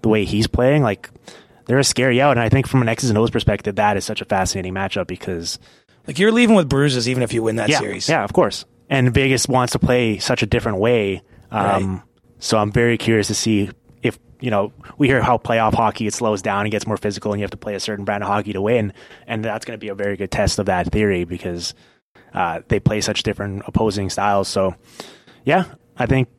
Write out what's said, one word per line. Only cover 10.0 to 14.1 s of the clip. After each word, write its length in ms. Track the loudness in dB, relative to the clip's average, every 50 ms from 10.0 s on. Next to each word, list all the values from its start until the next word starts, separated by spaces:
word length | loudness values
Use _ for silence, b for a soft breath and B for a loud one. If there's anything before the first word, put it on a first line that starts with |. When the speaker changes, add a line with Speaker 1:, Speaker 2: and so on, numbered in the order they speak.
| 2 0 0 -2
Speaker 1:
such 240 | 0 -2 0 0
a 40 | 0
different 320 | 0 0 0 0 -2 -2 0
way. 440 | 2 2 2 2 2 0 -4 -6 b b b b b b
Um, 440 | -4 -2 0 2 0 0 0 -2 -4
Speaker 2:
Right. 80 | -6 -10 _ _ _ _ _ _ -12
Speaker 1:
so 200 | -4 0 0 2
I'm 120 | 2 2
very 260 | 2 2 2 2 2
curious 300 | 0 2 2 2 2 2
to 80 | 0 -2
see 360 | -2 0 2 2 2 0 -2 -6 _ _ _ -20 _
if, 140 | -4 -4